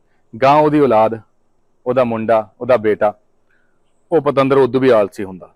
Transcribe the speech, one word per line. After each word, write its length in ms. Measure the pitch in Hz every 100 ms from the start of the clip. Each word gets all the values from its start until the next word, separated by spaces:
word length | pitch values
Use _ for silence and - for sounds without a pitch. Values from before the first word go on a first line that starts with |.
| _ _ _ 113
ਗਾਂ 140 | 131 147
ਉਹਦੀ 240 | 156 151
ਔਲਾਦ, 400 | 139 110 110 113 - _ _ _ _ _ 127
ਉਹਦਾ 180 | 123
ਮੁੰਡਾ, 480 | 123 113 110 113 107 -
ਉਹਦਾ 160 | 120 123
ਬੇਟਾ, 360 | 107 101 127 - _ _ _ _ _ _ _ _ -
ਉਹ 100 | 165
ਪਤੰਦਰ 360 | 143 139 135 139
ਉਦੋਂ 240 | 131 127
ਵੀ 80 | 131
ਆਲਸੀ 340 | 113 101 -
ਹੁੰਦਾ। 300 | 98 92 -